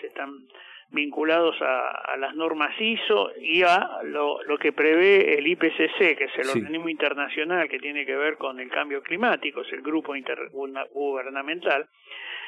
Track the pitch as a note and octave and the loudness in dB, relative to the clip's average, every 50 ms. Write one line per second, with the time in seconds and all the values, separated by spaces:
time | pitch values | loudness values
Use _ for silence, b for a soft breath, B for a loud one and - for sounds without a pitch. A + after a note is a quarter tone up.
0 | - C3 - - C#3+ C#3 C#3+ C3+ C3 B B B B B B B B B - D#3 | -8 -12 -10 -10 -10 -10 -10 -14 -18 B B B B B B B B B -4 -4
1 | D3 C#3+ C3+ D3 D3+ D#3 D#3+ E3 E3+ E3 D#3 - C#3+ C3+ C3 B2+ B2+ B2+ - - | -2 -2 -2 0 2 4 4 6 4 4 2 0 0 0 0 0 0 -2 -4 -6
2 | - - C3+ C3 C3+ C3+ C3+ D#3 D#3+ E3 E3 D#3 - F3+ - - A3 A3 A3+ - | -6 -6 -4 -4 -4 -4 -4 -4 -2 -2 0 0 -2 -2 -2 -2 -2 0 0 0
3 | - - G#3+ G3+ G3 - - - - D#3+ D#3+ F3 F#3 F3 F3 F#3+ - - C4 - | 0 2 2 2 2 0 -4 -6 -4 0 2 4 6 6 6 6 4 0 -4 -6
4 | D3+ D3 C#3+ D3 D3 D3 C#3+ - - D3 D3 D3 - D3+ C#3 - D3 D#3 D#3+ E3+ | -8 -6 -2 -2 0 0 -2 -2 -2 -4 -2 0 0 0 2 4 4 6 6 8
5 | F#3 G3 G3+ G3 G3 - - D3 C#3+ E3 F3 - E3 D#3+ D#3 - D#3+ D#3+ - - | 8 8 8 8 6 6 4 2 2 0 0 2 2 0 2 2 0 0 2 4
6 | G3+ E3+ C#3 C3+ C#3 C3+ - - C3+ C3+ C3+ A#2+ G#2 D3 D#3 E3 E3+ E3 D#3+ D3 | 4 4 4 2 -2 -4 -2 -2 -2 0 0 0 -2 -2 -4 -4 -4 -4 -4 -2
7 | D3+ C#3+ C#3 C#3+ C#3+ C3 - C#3+ D3+ E3 F3+ F3 D#3+ D3+ - C3 - D3 C#3+ D3 | -2 0 0 -2 -4 -4 -4 -4 -2 0 0 0 0 0 -2 -6 -6 -6 -6 -6
8 | C3+ C3+ C3+ C#3 D3 D#3 D#3 - - C3+ B2+ B2+ B2+ B2+ - D3 D3+ D3 C#3 C#3 | -4 -4 -2 0 0 0 -2 -2 -4 -8 -6 -8 -10 -6 -4 -4 -2 -2 -4 -6
9 | - - E3 F#3+ A#3 A#3 F3+ - - D3 - - - - - - C3 D3 D#3 D#3+ | -6 -6 -4 0 0 0 0 0 -2 -4 -6 -6 -8 -8 -10 -8 -6 -2 -2 -2
10 | D3 - C#3+ C3+ B2 - C3+ - - - - C3+ C#3 C3+ C3+ C3+ C#3 - - C#3 | -2 -4 -6 -8 -6 -6 -6 -6 -8 -10 -8 -8 -10 -8 -8 -8 -10 -8 -6 -4
11 | C#3+ C#3+ C3+ C3 B2+ C3+ C3+ C3+ C3+ D3 E3 F3 E3+ F#3+ D3 C#3 D3+ - B B | -4 -2 -2 -4 -6 -6 -8 -8 -6 -6 -6 -2 0 2 2 2 0 -4 B B
12 | B B B B B B B B B | B B B B B B B B B